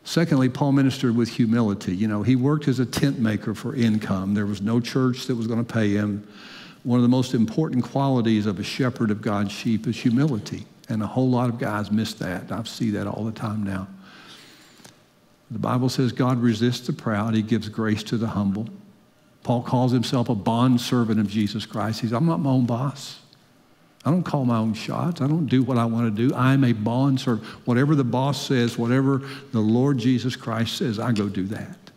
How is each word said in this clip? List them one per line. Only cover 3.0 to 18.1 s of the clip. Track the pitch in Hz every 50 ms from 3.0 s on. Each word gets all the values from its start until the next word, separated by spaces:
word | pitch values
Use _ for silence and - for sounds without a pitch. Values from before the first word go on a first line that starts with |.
| 151 143 139 135
maker | 117 110 107 101 - 117 101
for | - - 120 -
income. | 135 117 113 107 107 107 - 104 92 95 98 104
There | 107 104
was | 101 104 92
no | 101 107 113 120
church | 117 - - 139 131 127 123 127 -
that | - 131
was | 117 113
gonna | 113 117 113 117
pay | - - 117 107 104
him. | 101 104 104 104 101 101 104 - - - - - - - - - - - _
One | 127 120 123
of |
the | 123 120
most | 127 131 123 127 -
important | 120 110 104 - - 160 160 - 123 117
qualities | - - 135 139 139 131 123 110 113 110 107 101
of | 107 98 87
a | 101
shepherd | - - - 135 127 120 - 120 107
of | 107 104
God's | 107 117 104 101 104 101
sheep | - - - 123 110 104 -
is | 131 110
humility, | - - 127 113 233 143 160 131 104 - - - - - - - - - -
and | 113 107
a | 107
whole | 101 - 131 131 131
lot | 127 120 123 123
of | 113 117
guys | 123 101 104 104 104 95
miss | 104 107 110 110 -
that. | - - 90 90 85 - -
I | 104 104 113
see | - - - 120 110
that | 104 101 101
all | 101 - - 107
the | 113
time | 110 - 127 110 107 107 104
now. | 98 98 95 95 - - - - - - - - - - - - - - - - - - - - - - _ _ _ _ _ _ _ _ _ _ _
The | 117 104
Bible | 104 107 120 123 127 127
says | - - 135 120
God | - - 135 123 131 120
resists | 117 120 110 104 117 123 123 - -
the | - 156
proud. | - - 117 107 101 107 113 110
He | 110
gives | 104 107 117 110 - 107
grace | 107 - 113 107 104 104 -
to | -